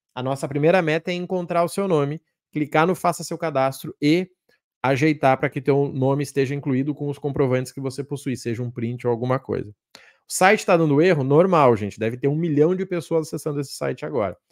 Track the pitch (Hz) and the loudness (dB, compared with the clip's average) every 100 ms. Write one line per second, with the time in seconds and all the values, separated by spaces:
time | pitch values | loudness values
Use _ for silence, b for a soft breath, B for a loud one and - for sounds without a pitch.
0 | _ - 127 135 143 139 151 185 160 156 | _ -8 -6 -4 -4 0 2 4 2 -2
1 | 160 175 180 185 175 175 170 - 196 160 | -2 -6 -4 -6 -2 0 0 -2 0 0
2 | 143 156 _ _ _ 151 143 156 170 180 | 0 -4 _ _ _ -6 0 2 2 2
3 | 180 170 170 165 165 139 135 135 151 - | -2 -2 -6 -6 -4 0 0 -2 -12 -2
4 | 147 165 185 _ _ _ _ _ 127 135 | 2 2 0 _ _ _ _ _ 0 2
5 | 156 147 135 131 147 - 135 139 143 135 | 2 2 2 2 0 -4 0 0 0 0
6 | 131 139 143 - 131 143 143 131 139 147 | 0 0 -2 -2 -2 -2 -2 -2 -2 -4
7 | 143 139 147 139 135 127 127 - 135 127 | -6 -6 -6 0 0 0 -2 -8 -8 -8
8 | 139 143 - 120 120 113 123 120 113 123 | -8 -8 -6 -6 -6 -6 -6 -6 -6 -4
9 | 123 117 123 131 135 98 104 - _ - | -2 -2 0 -2 -2 -6 -6 -14 _ -20
10 | b b b - 185 208 - 180 160 143 | b b b 2 4 4 4 2 4 4
11 | 175 160 131 143 190 175 135 113 101 - | 4 4 4 4 6 6 6 4 0 -4
12 | 110 123 139 151 170 147 156 185 190 175 | -4 -2 -2 -2 0 2 2 2 -4 -6
13 | - 165 156 165 - 147 139 - 139 127 | -2 -4 -4 -6 -6 -6 -8 -6 -6 -6
14 | 151 147 98 90 _ | -6 -4 -4 -6 _